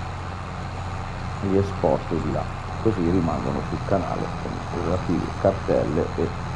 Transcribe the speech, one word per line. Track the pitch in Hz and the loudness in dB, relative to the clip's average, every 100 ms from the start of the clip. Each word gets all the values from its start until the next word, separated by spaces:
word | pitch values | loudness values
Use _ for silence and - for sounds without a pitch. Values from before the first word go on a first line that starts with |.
| - - 90 - - - - - - - - - - - | -6 -6 -6 -6 -6 -6 -6 -6 -6 -6 -6 -6 -6 -2
Li | 98 95 | 2 4
esporto | 98 - 85 67 - | 2 2 2 2 2
di | 85 71 | 0 0
là, | 69 - - - - | 0 -2 -4 -6 0
così | 113 98 85 | 2 4 4
rimangono | 92 82 78 65 69 - | 4 4 2 0 -2 -2
sul | 82 - | -2 0
canale | 95 82 - - - | 0 2 -2 -2 -2
con | 85 | -4
le | 82 - - | -4 -4 -2
relative | 82 87 - 85 - - | 0 0 2 0 0 2
cartelle | 98 98 - 69 62 78 - - | 2 2 2 2 4 2 2 0
e, | 85 - - | 0 -2 -4